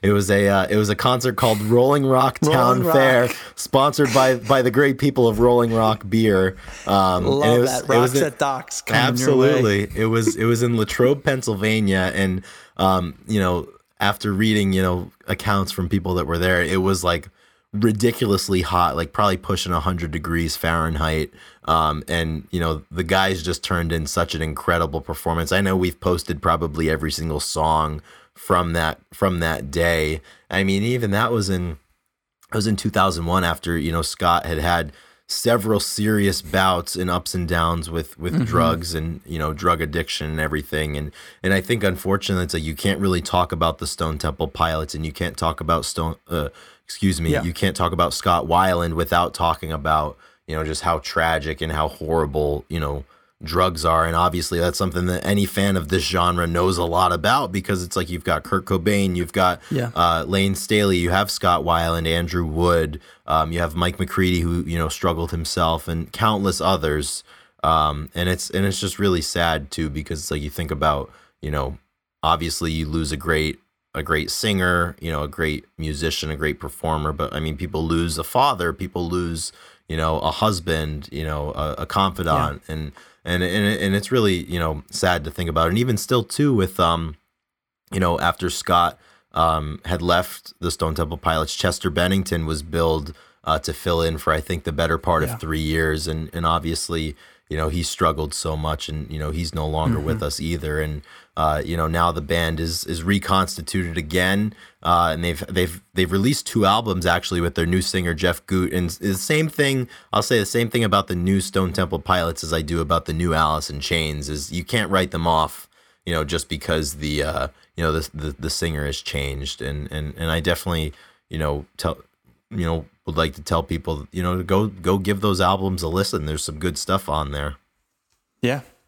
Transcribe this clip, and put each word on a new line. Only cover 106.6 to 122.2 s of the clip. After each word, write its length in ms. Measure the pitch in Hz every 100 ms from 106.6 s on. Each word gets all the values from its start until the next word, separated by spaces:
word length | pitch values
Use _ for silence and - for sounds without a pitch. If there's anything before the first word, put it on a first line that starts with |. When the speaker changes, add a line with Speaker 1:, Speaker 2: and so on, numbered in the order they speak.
| 98
Speaker 1:
albums 400 | 107 113 92 87
actually 340 | 87 - 90
with 160 | 85 82
their 100 | 85
new 140 | 92
singer 320 | 90 95 87
Jeff 320 | 80 90 85 -
Goot. 260 | 95 90
And 160 | 90 90
the 240 | 82 101
same 340 | 95 - 151 160
thing, 400 | - 143 135 123 - _
I'll 120 | 104
say 160 | 101 120
the 60 | 98
same 240 | 120 117
thing 140 | 120
about 240 | 113 101 -
the 80 | 90
new 240 | 90 98
Stone 320 | 90 98 92
Temple 260 | 95 90 85
Pilots 440 | - 90 85 82
as 80 | 78
I 100 | 80
do 180 | 76 82
about 240 | 76 82 -
the 80 |
new 200 | 80 87
Alice 360 | 80 78 76 -
in 100 | 71
Chains, 480 | - 85 78 73 71
is 220 | 76 71
you 140 | 90 -
can't 260 | 117 92
write 200 | 95 95
them 140 | 85 85
off, 420 | 80 76 - - _ _ _ -
you 80 |
know, 120 | 82 76
just 240 | 85 -
because 460 | 78 - 80 76 73
the, 280 | 76 73
uh, 240 | 73 78 67 _ _ -
you 60 |
know, 100 | 82
the, 160 | 78 76
the, 220 | 76 76 71
the 120 | 78
singer 360 | - 85 76 73
has 160 | 69
changed. 600 | - 69 69 67 69 -
And, 280 | 64 73 71
and, 260 | 76 76 -
and 120 | 82
I 100 | 82
definitely, 500 | 80 85 - 82 78 - - _ _
you 80 | 78
know, 280 | 76 73 - -
tell, 220 | - - - _